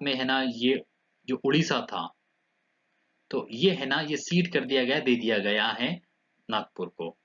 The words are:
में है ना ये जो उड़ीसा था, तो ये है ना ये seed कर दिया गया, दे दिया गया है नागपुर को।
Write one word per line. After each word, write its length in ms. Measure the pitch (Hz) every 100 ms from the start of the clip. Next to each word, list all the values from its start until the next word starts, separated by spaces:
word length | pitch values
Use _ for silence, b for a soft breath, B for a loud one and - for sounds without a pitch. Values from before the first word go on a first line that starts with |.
में 120 | 143 131
है 100 | 131
ना 200 | 135 131
ये 360 | 117 123 135 - _ _ _ -
जो 140 | 131
उड़ीसा 380 | 135 151 156 143
था, 320 | - 95 87 _ _ _ _ _ _ _ _ _ _ _ -
तो 180 | 131 117
ये 200 | 113 185
है 140 | 165 135
ना 160 | 143
ये 160 | 151 147
seed 360 | - 175 175
कर 120 | 147 123
दिया 180 | 135
गया, 160 | 123 147
दे 160 | 131 120
दिया 220 | 113 107
गया 300 | 101 104 110
है 340 | 107 127 175 _ _ _ _ -
नागपुर 380 | 107 - - 87
को। 300 | - 85 -